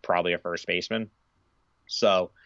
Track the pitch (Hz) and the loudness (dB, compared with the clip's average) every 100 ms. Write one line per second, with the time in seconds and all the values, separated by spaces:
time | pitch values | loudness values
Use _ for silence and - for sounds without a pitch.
0 | - 87 87 87 87 85 - 90 - 110 | -2 0 2 -2 -4 -8 -4 -4 -2 -6
1 | 110 _ _ _ _ _ _ _ - - | -6 _ _ _ _ _ _ _ -12 0
2 | 110 95 90 _ | 4 4 0 _